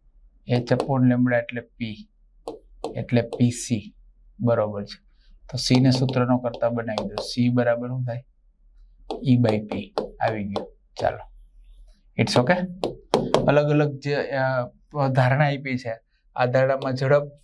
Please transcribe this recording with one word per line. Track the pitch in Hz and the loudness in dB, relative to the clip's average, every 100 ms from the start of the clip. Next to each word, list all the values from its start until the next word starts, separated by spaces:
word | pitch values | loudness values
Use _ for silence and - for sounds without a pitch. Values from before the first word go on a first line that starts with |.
| _ _ - _ - | _ _ -20 _ -2
H | 123 123 | -2 0
upon | 165 - 131 127 | 0 0 4 4
લેમ્ડા | 123 123 120 | 4 2 2
એટલે | 117 123 | -2 -10
P, | - - 113 104 107 _ _ _ - - - - - 120 | -10 -10 -10 -10 -16 _ _ _ -16 -16 -20 -12 -10 -8
એટલે | - 120 | 0 0
પી | 117 - 120 | 0 0 0
સી, | - - 113 - - - _ - - | 0 -4 -6 -6 -20 -20 _ -20 -4
બરોબર | 117 110 107 104 101 | 0 2 0 -4 -10
છે. | - _ _ _ - - | -14 _ _ _ -20 -12
તો | 123 | -6
C | - 127 | 2 4
ને | 131 | 6
સૂત્રનો | 127 131 127 123 123 | 4 2 0 2 0
કરતા | 123 - 117 | -2 -2 -2
બનાવી | 120 113 107 101 | -2 -4 -4 -6
દો. | 107 | -8
C | - 120 123 | -8 0 2
બરાબર | 123 120 117 123 | 2 2 0 -4
શું | 131 123 | -6 -6
થાય? | 120 - _ _ _ _ _ - _ - - 139 | -8 -12 _ _ _ _ _ -20 _ -12 -4 2
E | 123 | 4
by | 113 107 | 4 0
P | - 98 - - - - | -4 -8 -6 -8 -8 -4
આવી | 117 110 | -4 -4
ગયું. | 101 98 - _ _ - | -6 -8 -10 _ _ -4
ચાલો, | - - - - - - - - - _ _ - | -4 -4 -14 -20 -20 -20 -20 -20 -20 _ _ -2
it's | 117 - | 2 2
okay. | 127 180 180 - - - - - 123 - 127 | 2 0 -2 -6 -8 -8 -2 0 2 2 4
અલગ | 143 147 | 2 4
અલગ | 147 143 131 | 2 2 -2
જે, | 143 143 | -4 -4
અ, | 113 135 131 131 120 _ _ 147 135 | -2 -2 0 -2 -4 _ _ -2 0
ધારણા | 127 127 135 147 | 2 4 4 2
આપી | 139 139 123 | 0 -4 -6
છે, | 117 113 _ _ _ 123 | -6 -10 _ _ _ -2
આ | 127 | 2
ધારણામાં | 131 131 135 135 127 | 2 2 0 -2 -2
ઝડપ | 135 147 147 - | 2 2 2 -14